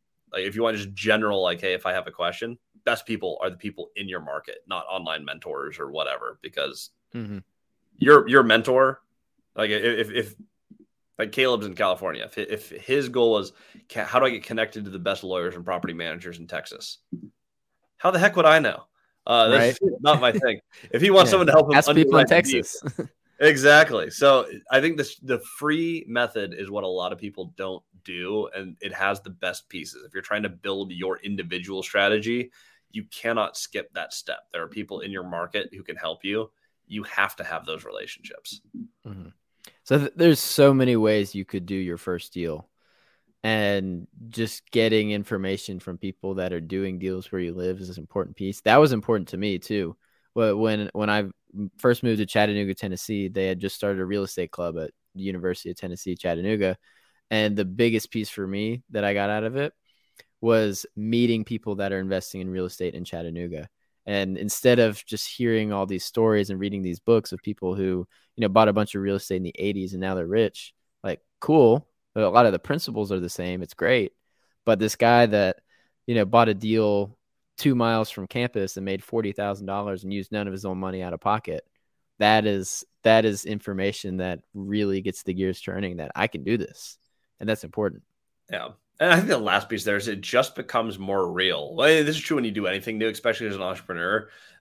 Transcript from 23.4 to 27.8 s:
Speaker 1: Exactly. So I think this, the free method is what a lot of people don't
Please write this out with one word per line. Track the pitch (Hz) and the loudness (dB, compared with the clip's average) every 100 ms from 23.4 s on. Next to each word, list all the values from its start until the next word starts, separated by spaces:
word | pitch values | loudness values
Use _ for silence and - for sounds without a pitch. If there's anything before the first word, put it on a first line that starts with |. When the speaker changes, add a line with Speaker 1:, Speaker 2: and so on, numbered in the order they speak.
Speaker 1:
Exactly. | 151 139 139 151 156 110 80 | 6 8 8 8 8 2 -4
So | - 139 131 78 104 - | 2 6 6 2 -8 0
I | 135 | 2
think | 160 151 | 2 0
this, | - - | -6 -8
the | 131 117 | -4 -4
free | - - 147 156 165 165 - | -4 -6 -2 0 -2 -4 -4
method | 120 120 113 98 | -2 -2 -2 -8
is | 87 98 | -8 -8
what | 101 | -6
a | 95 | -4
lot | 92 90 | -4 -4
of | 92 | -6
people | 104 98 87 - | -12 -12 -14 -10
don't | 95 92 | -10 -10